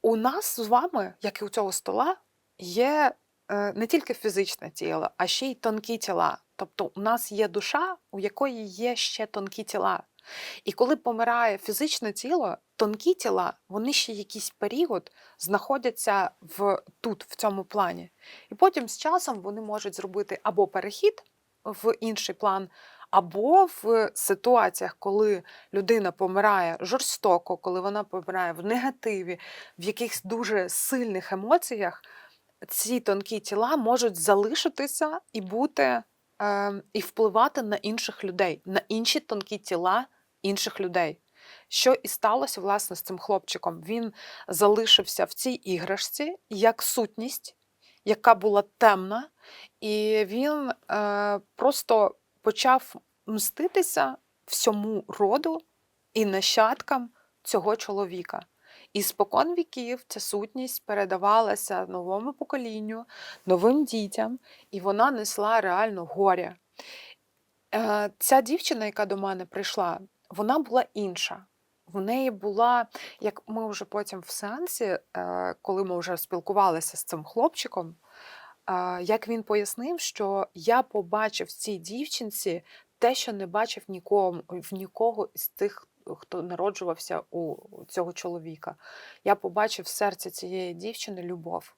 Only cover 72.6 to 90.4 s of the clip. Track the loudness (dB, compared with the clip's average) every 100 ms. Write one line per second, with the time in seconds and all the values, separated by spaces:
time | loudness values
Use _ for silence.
72.6 | 4 4 0 -10 -18 -6 -6 -6 -10 -6
73.6 | -6 -8 -6 -6 -6 -12 -10 -10 -8 -8
74.6 | -8 -4 -2 -2 _ -8 -4 -2 -4 -4
75.6 | -4 -2 -2 -4 -4 -6 -4 -6 0 4
76.6 | 4 2 -4 -8 -8 -8 -6 0 0 0
77.6 | -6 -6 -8 -14 _ -20 -20 -20 -20 _
78.6 | -4 -4 -4 -4 0 0 0 -6 0 -2
79.6 | 0 -6 -6 -4 -6 -4 -2 -2 -4 -2
80.6 | 2 4 2 -4 -2 -2 -2 -4 -8 -8
81.6 | -8 -8 -8 -10 -8 -6 -8 -6 -4 -4
82.6 | _ -20 _ _ 0 2 -4 -8 -4 -2
83.6 | -2 -6 -12 -14 0 2 2 -2 -10 -14
84.6 | -10 -10 -10 0 0 0 -8 -6 -10 -2
85.6 | -4 -4 _ _ -14 -14 -10 -8 -8 -2
86.6 | -2 -2 -6 -6 -6 -8 -6 -8 -6 -8
87.6 | -16 -20 -8 -4 -4 -6 -8 -8 -12 -12
88.6 | -14 -14 -20 -20 -20 -4 2 2 2 0
89.6 | 0 -2 -8 -2 -2 -2 -12 -10